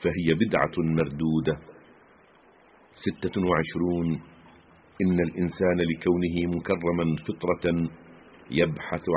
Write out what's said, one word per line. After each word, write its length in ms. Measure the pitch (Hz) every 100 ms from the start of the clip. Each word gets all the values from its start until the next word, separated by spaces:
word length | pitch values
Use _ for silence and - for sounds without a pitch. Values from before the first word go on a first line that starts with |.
فهي 320 | 87 82 82
بدعة 420 | 80 107 87 71 87
مردودة. 760 | 80 80 73 71 80 78 73 76 - - - - - - _ _ _ _ _ - -
ستة 460 | - - - 92 104
وعشرون، 680 | 90 80 80 82 87 87 85 80 - - - - - - - -
إن 180 | 92 87
الإنسان 580 | 82 80 87 - 92 87 85
لكونه 680 | 82 92 87 87 85 87 85
مكرما 600 | 90 92 85 85 82 76 -
فطرة 600 | - 90 87 87 85 82 - - - - - -
يبحث 540 | 67 85 76 - 85 -